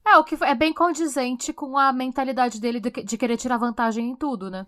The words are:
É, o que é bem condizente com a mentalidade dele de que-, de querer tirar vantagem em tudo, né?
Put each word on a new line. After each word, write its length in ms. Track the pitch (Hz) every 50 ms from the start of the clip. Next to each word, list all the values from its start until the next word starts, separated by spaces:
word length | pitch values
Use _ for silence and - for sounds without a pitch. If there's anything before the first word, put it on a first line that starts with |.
| -
É, 100 | 427 403 311
o 60 | 311
que 120 | - 320 -
é 120 | 330 - 277
bem 160 | 233 311 320 311
condizente 760 | - 330 349 311 311 330 294 254 285 247 247 254 240 - -
com 240 | 302 - 302 269 262 277
a 140 | 269 269
mentalidade 680 | 254 254 254 262 247 277 262 262 254 254 247 240 240 214
dele 200 | 226 233 233 240
de 100 | 202 247
que-, 140 | - 262 208
de 120 | 202 226
querer 200 | 208 254 226 240
tirar 220 | 233 - 254 247 226
vantagem 500 | 240 240 226 - 233 226 214 233 233 247
em 60 | 262
tudo, 340 | - 311 285 254 185 190 190
né? 160 | 185 185 196